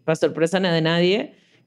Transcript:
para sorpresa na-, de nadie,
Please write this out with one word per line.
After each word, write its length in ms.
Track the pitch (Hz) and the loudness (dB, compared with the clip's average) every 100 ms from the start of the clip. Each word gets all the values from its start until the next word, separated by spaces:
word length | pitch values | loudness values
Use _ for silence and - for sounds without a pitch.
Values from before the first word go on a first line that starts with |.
para 120 | - 160 | -4 -2
sorpresa 440 | 160 - 165 185 | -2 0 -2 0
na-, 140 | 185 | 0
de 80 | 165 | 0
nadie, 540 | 160 170 175 202 294 - _ _ | 2 2 2 0 -4 -12 _ _